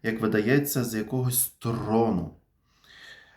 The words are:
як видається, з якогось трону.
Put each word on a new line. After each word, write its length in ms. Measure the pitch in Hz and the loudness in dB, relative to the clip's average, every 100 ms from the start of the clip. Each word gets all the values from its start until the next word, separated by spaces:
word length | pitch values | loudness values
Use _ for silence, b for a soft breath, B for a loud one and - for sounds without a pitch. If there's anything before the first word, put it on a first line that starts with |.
як 180 | 113 110 | -4 -2
видається, 640 | 113 107 104 143 143 139 | 0 2 2 2 2 -2
з 100 | 113 | -2
якогось 540 | 110 107 131 127 127 - | -4 -4 -2 0 0 -2
трону. 840 | _ 117 113 104 110 113 92 80 - _ _ _ B B B B B B | _ -4 -4 0 2 4 2 -4 -12 _ _ _ B B B B B B